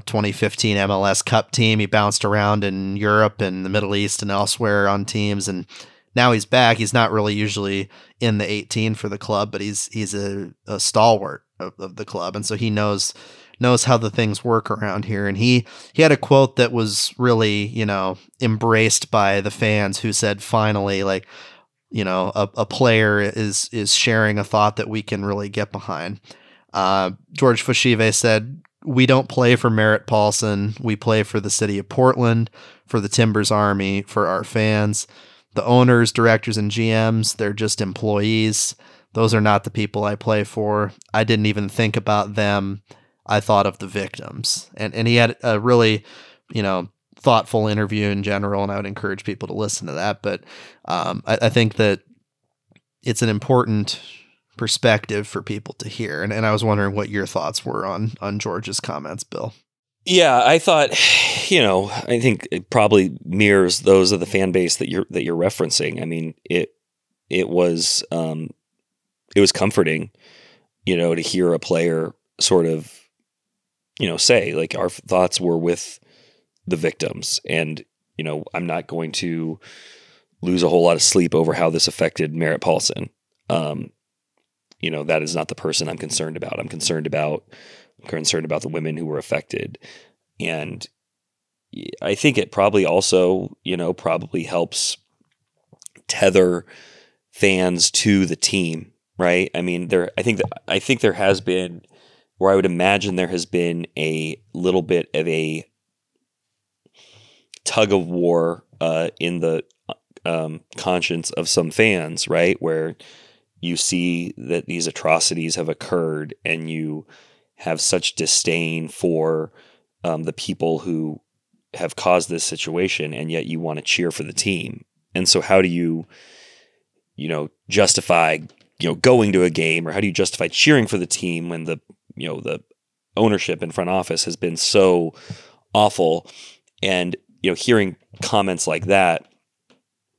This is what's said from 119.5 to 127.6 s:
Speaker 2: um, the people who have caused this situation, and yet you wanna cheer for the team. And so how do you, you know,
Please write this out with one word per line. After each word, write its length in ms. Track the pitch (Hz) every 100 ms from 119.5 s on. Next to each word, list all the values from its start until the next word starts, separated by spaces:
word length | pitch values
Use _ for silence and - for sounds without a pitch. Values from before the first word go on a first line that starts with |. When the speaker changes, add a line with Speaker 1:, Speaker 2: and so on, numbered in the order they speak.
| _ _ _ _ _ 87
Speaker 2:
um, 180 | 80
the 80 | 80
people 480 | - - 87 82 80
who 400 | 90 80 78 76 _ _ _ _ _
have 240 | - 85 -
caused 320 | 92 90 82
this 160 | 85 -
situation, 680 | 80 - 82 92 - 76
and 160 | 65 80
yet 160 | 82 -
you 140 | 80
wanna 220 | 82 76
cheer 300 | - - 87
for 120 | -
the 80 | 73
team. 540 | - 104 90 - - - _ _
And 140 | 90 90
so 140 | 90
how 200 | - 95
do 60 | 92
you, 400 | 85 85 82 - - - - - _ _ _ _ _ _ -
you 120 | 76
know, 220 | 78 78 _